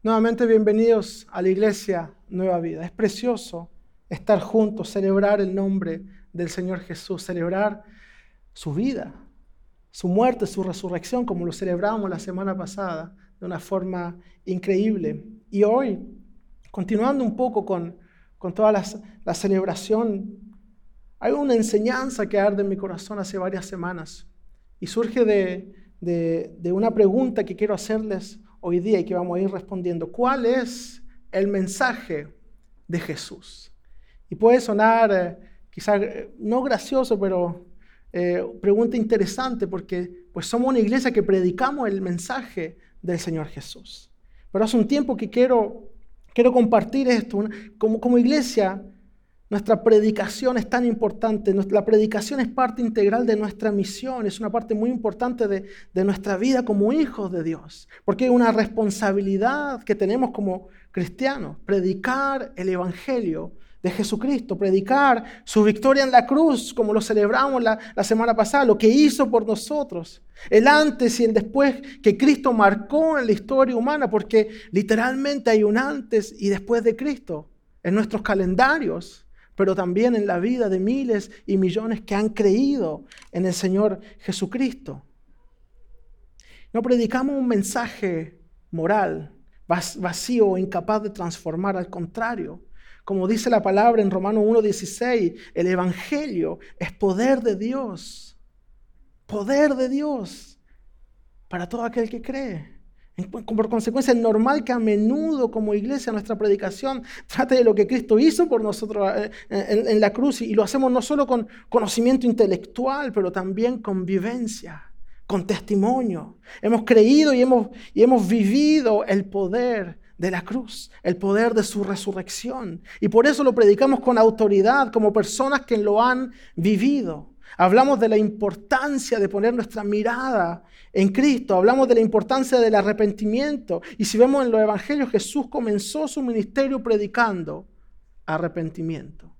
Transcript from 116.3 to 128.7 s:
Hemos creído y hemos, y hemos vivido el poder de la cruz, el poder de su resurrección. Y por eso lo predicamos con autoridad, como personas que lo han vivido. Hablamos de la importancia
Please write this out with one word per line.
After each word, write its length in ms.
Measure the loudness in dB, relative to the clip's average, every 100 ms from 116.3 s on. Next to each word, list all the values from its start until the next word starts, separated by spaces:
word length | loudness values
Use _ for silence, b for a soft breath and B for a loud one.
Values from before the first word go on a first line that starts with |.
| -18 B B
Hemos 220 | 0 0 6
creído 480 | 6 8 8 6
y 80 | 4
hemos, 260 | 6 4 2 B B
y 100 | 4
hemos 240 | 6 6 4
vivido 800 | 2 4 4 4 4 4 2
el 220 | 2 0 0
poder 760 | -4 -2 0 0 -2 -6 -12 -20 -6
de 140 | -4
la 100 | -4
cruz, 500 | -4 -8 -6 -14 -16 b
el 160 | -4 -2
poder 340 | 0 2 2
de 120 | 0
su 200 | -2 -4
resurrección. 1000 | -4 -4 -6 -8 -10 -10 -10 -8 -10 -12 B B
Y 100 | 4
por 180 | 6 6
eso 180 | 4
lo 100 | 2
predicamos 460 | 6 6 6 4 4
con 160 | 2 6
autoridad, 720 | 4 6 4 4 4 4 2
como 220 | 2 2
personas 540 | 2 -2 -2 0 0 0
que 100 | 0
lo 260 | 2 4
han 300 | 2 0 -4 B B -2
vivido. 720 | 2 2 2 0 -2 -8 -14 -20 B B
Hablamos 420 | 4 6 4 4
de 80 | 2
la 80 | 2
importancia 1040 | 2 -2 -6 -6 -2